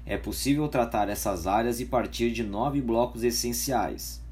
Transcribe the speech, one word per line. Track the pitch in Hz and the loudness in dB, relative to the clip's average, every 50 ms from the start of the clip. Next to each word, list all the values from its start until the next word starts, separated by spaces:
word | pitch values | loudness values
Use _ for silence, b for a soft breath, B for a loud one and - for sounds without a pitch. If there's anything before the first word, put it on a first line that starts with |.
| B - | B -4
é | 101 98 | -4 -4
possível | - 104 92 - - 131 143 147 151 143 | -4 -4 -6 -2 2 2 2 4 2 0
tratar | - 131 117 - - 107 104 98 | 2 2 2 2 2 0 2 2
essas | 104 - - 110 95 85 80 | 0 -2 -2 -2 -2 0 0
áreas | 92 98 110 117 120 117 117 | 2 2 4 4 2 0 -2
e | 127 | -2
partir | - 131 120 107 98 - - 117 120 | 0 0 0 0 0 -2 0 0 0
de | 117 113 | 2 0
nove | 113 104 101 104 123 147 139 143 | -2 -2 -2 0 0 0 0 0
blocos | 127 117 113 117 123 - - 113 113 | 0 2 2 2 2 2 0 0 0
essenciais. | 123 117 - - 123 120 117 - 139 127 113 95 69 - - - - - - - - | 2 2 2 -2 -2 -2 -2 -2 0 0 0 0 0 -4 -6 -10 -10 -12 -12 -12 -12